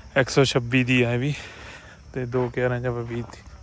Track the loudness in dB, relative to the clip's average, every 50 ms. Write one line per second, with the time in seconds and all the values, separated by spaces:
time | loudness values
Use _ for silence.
0 | -12 -4 0 0 0 2 4 4 4 4 4 0 0 2 2 2 4 4 4 4
1 | 4 4 2 0 0 0 -2 -4 -8 -14 -16 -16 -16 -16 -16 -18 -18 -20 -20 -20
2 | -16 -10 -8 -6 -4 -2 0 0 0 0 0 0 0 0 0 0 -2 -2 -2 -2
3 | -4 -4 -6 -6 -6 -8 -12 -18 -18 -18 -18 -18